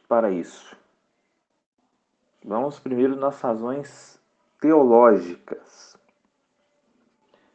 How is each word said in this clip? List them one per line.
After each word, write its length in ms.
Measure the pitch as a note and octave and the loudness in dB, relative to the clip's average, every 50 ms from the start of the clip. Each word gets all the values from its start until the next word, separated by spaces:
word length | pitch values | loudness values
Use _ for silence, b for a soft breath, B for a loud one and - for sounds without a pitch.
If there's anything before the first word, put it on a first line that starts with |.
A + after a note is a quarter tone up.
| b | b
para 240 | - A#2 A#2 A2+ G2+ | -2 0 0 0 0
isso? 440 | F#2 F2 E2 - - - - - - - _ _ _ _ _ _ _ _ _ _ _ _ _ _ _ _ _ _ _ _ _ _ _ _ _ _ _ _ _ _ _ _ - | -2 -6 -8 -10 -16 -20 -20 -20 -20 -20 _ _ _ _ _ _ _ _ _ _ _ _ _ _ _ _ _ _ _ _ _ _ _ _ _ _ _ _ _ _ _ _ -14
Vamos 360 | - G2+ A2+ C3+ D3 C#3+ - | -10 -8 -6 -6 -8 -10 -12
primeiro 360 | - C3+ B2+ A#2+ C3 C3+ C#3 | -10 -6 -2 -2 -2 -2 -2
nas 260 | C3+ C3+ C3+ C3 - | -4 -6 -6 -6 -6
razões 800 | - B2+ A2+ A2 A#2 B2 C3+ C#3+ C#3 - - - - - _ _ _ _ _ _ _ _ _ _ | -6 -6 -6 -6 -8 -10 -10 -10 -12 -14 -20 -20 -20 -20 _ _ _ _ _ _ _ _ _ _
teológicas. 1400 | - D3+ D#3+ D3+ C3+ A#2+ A2+ A#2 B2 A#2 G#2 F#2 F2 F2 F2 - _ - - - - _ _ - - - _ _ _ _ _ _ _ _ _ _ _ _ _ _ _ _ _ _ _ _ _ _ _ _ _ _ _ _ _ _ _ _ | 0 2 2 4 4 6 6 6 6 6 4 2 0 -6 -14 -18 _ -18 -18 -18 -18 _ _ -20 -20 -20 _ _ _ _ _ _ _ _ _ _ _ _ _ _ _ _ _ _ _ _ _ _ _ _ _ _ _ _ _ _ _ _